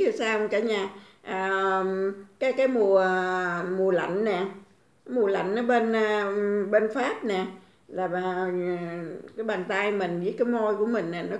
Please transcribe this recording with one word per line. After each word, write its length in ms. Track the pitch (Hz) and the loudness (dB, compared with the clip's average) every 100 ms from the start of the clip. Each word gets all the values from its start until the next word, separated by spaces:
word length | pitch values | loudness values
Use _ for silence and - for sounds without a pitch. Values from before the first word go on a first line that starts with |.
| 349 | 2
là 60 | - | 2
sao 200 | 220 214 | 0 0
không 100 | 214 | 0
cả 100 | 208 | 0
nhà? 320 | 226 202 196 - - - | 0 0 -2 -8 -20 -18
À, 600 | - 190 190 190 190 190 190 190 196 202 - _ | -8 -4 0 2 2 2 0 -2 -2 -6 -14 _
cái, 140 | 262 | 0
cái 160 | 262 262 | 2 2
mùa, 360 | 240 196 190 185 185 185 185 180 175 180 185 | 4 6 6 6 2 0 0 -2 -2 -2 0
mùa 120 | 190 | 2
lạnh 340 | 175 160 190 | 2 0 0
nè, 220 | 220 180 190 - - _ _ _ - | 0 0 -2 -6 -20 _ _ _ -4
mùa 200 | 247 196 | 0 2
lạnh 300 | 185 180 226 | 2 0 0
ở 60 | |
bên, 300 | 240 240 226 | 2 2 4
à, 380 | 226 214 208 202 208 202 208 196 | 2 2 0 0 0 0 0 2
bên 180 | 214 214 | 2 2
Pháp 300 | 226 277 - | 0 -2 -2
nè, 220 | 226 185 - - - _ - | -2 -2 -4 -8 -20 _ -12
là 200 | 180 180 | -6 -4
bà, 420 | 180 185 180 185 180 180 175 170 170 165 - - 220 | -2 -2 -2 -2 -2 -2 -4 -6 -8 -10 -12 -12 -8
cái 80 | |
bàn 200 | 220 190 180 | -4 -4 -2
tay 240 | 190 208 | -2 0
mình 280 | 202 175 175 | 0 -2 -2
với 100 | 180 - | -4 0
cái 80 | 240 | 0
môi 300 | 233 214 202 | 2 0 0
của 100 | 220 | 0
mình 240 | 226 170 | 0 -2
nè, 120 | 170 | -6
nó 140 | 175 | -6